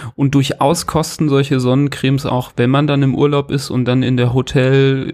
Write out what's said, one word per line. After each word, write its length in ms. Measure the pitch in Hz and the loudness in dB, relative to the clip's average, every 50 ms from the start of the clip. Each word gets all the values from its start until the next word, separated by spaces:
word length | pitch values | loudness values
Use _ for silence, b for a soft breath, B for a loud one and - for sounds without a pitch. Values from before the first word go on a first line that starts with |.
| B 117 B | B -14 B
Und 180 | - 143 135 139 | -2 -2 2 2
durchaus 540 | 139 135 - - - 139 139 170 170 - - | 2 2 0 -2 0 0 0 0 0 -4 -4
kosten 400 | - 160 156 - - - 156 151 | -2 -2 -4 -4 -4 -4 -2 0
solche 320 | 139 139 139 139 147 131 | 2 0 0 0 -2 0
Sonnencremes 680 | 123 123 127 139 143 143 139 - - 135 139 135 147 | 0 0 2 2 0 0 -2 -2 -2 0 0 0 -2
auch, 240 | - - 123 123 - - | -2 -4 -4 -6 -6 -2
wenn 120 | - 123 123 | -2 0 2
man 200 | 135 139 151 147 | 2 2 2 2
dann 140 | 143 139 139 | 2 2 2
im 100 | 135 - | 0 2
Urlaub 380 | - 143 147 147 143 139 139 | 2 2 2 2 0 -2 -2
ist 180 | 151 143 135 - | -4 -4 -4 -4
und 140 | - 123 123 | -4 -2 0
dann 180 | 123 123 131 | 0 0 0
in 140 | 127 120 127 | 0 0 0
der 180 | 123 120 120 120 | 0 0 0 0
Hotel, 720 | 131 123 - - 143 127 131 135 139 135 135 135 135 - - | 0 -2 0 0 0 2 4 4 4 4 2 0 -2 -4 -6